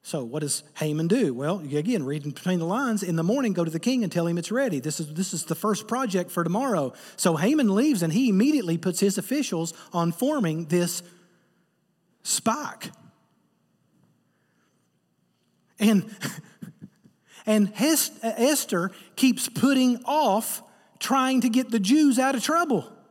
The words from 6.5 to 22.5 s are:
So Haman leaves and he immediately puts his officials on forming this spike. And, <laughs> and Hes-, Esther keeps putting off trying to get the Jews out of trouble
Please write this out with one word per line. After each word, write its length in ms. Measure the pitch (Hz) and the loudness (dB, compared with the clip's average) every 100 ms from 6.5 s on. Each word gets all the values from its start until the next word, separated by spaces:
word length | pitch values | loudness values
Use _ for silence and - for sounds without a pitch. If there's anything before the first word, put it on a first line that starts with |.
| 185 269 196 135 - - - | -2 0 0 -2 -6 -20 -2
So 200 | 185 160 | 0 2
Haman 380 | 185 302 240 | 2 4 4
leaves 280 | 196 294 233 | 4 2 2
and 100 | 165 | 0
he 160 | 165 262 | 2 2
immediately 480 | 190 262 302 185 165 | 4 4 2 0 -2
puts 240 | 185 175 | -2 0
his 160 | 202 196 | 0 0
officials 560 | - 277 285 170 165 - - | -4 -4 -2 -4 -4 -8 -8
on 180 | 175 170 | -2 0
forming 540 | 165 254 302 180 156 160 | 0 0 0 0 -2 0
this 360 | 175 175 - - - _ _ _ _ _ _ _ _ _ _ | 0 0 -4 -12 -20 _ _ _ _ _ _ _ _ _ _
spike. 680 | - - - 247 294 - - - - _ _ _ _ _ _ _ _ _ _ _ _ _ _ _ _ _ _ _ _ _ _ _ _ _ _ _ | -6 -2 0 -2 -4 -12 -16 -18 -20 _ _ _ _ _ _ _ _ _ _ _ _ _ _ _ _ _ _ _ _ _ _ _ _ _ _ _
And, 360 | 214 208 - - - - - _ - - | 4 4 2 -10 -12 -12 -18 _ -20 -18
<laughs> 680 | - _ _ _ _ - - | -20 _ _ _ _ -14 0
and 220 | 214 202 | 2 2
Hes-, 420 | 208 269 311 - - | 2 0 2 -2 -4
Esther 680 | 226 208 254 294 - 180 180 - - - | -6 0 2 2 0 -2 -2 -8 -20 0
keeps 320 | 262 - - | 2 2 -4
putting 560 | - 254 269 254 240 | 0 2 4 2 0
off 580 | 247 294 277 196 226 - - _ _ _ | 0 0 2 2 0 -10 -14 _ _ _
trying 420 | - 269 254 262 | -2 0 2 2
to 80 | 254 | 2
get 220 | 226 254 | 2 0
the 100 | 226 | -2
Jews 380 | 190 294 294 247 | 4 6 6 4
out 160 | 262 | 2
of 80 | 277 | 0
trouble 500 | - | 0